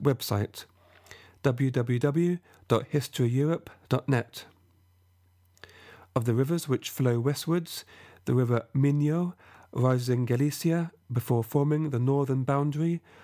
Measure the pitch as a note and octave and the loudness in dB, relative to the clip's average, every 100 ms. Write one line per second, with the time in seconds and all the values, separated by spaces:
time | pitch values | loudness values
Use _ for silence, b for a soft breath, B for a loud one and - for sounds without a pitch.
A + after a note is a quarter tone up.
0 | C#3+ C3 - G2+ G#2 - - _ B B | -2 0 -2 -2 -4 -8 -20 _ B B
1 | B B B B C3+ B2 C3+ B2+ A#2 B2 | B B B B -2 0 0 0 0 0
2 | C#3+ D3+ F3 F3 b b b A2+ - D3 | 0 2 0 -2 b b b 0 2 -4
3 | - - A#2+ B2+ D3+ E3+ - - - - | -2 -2 0 2 0 -2 -8 -18 -4 -4
4 | - B2+ - - - _ _ _ _ _ | 0 -2 -2 -12 -20 _ _ _ _ _
5 | _ _ _ _ _ _ B B B B | _ _ _ _ _ _ B B B B
6 | B B2+ A#2 A#2 C3+ E3+ C#3+ B2+ - - | B -2 0 2 2 -2 -2 -4 -4 -2
7 | B2+ A#2+ B2+ C#3+ - F3 E3 - - B | 0 2 0 -2 -2 -2 -2 -12 -16 B
8 | B B - B2 A#2+ A#2 - C3+ C#3+ D3 | B B 0 2 2 0 0 2 2 2
9 | D3 E3 F3+ - B B B - B2+ B2+ | 2 0 -2 -6 B B B 0 2 2
10 | B2 B2 A#2+ B2 D3 - E3 E3+ E3 - | 0 0 0 0 0 0 0 0 -2 -8
11 | - A#2+ - A#2 A2 D3 C#3+ D3+ D#3 A#2+ | -6 -4 0 0 0 0 2 0 -2 -2
12 | B2+ C#3 C#3 C3 C3 C#3 D3 D3 E3 E3+ | 0 2 0 -2 0 0 0 -2 -2 -2
13 | - B | -8 B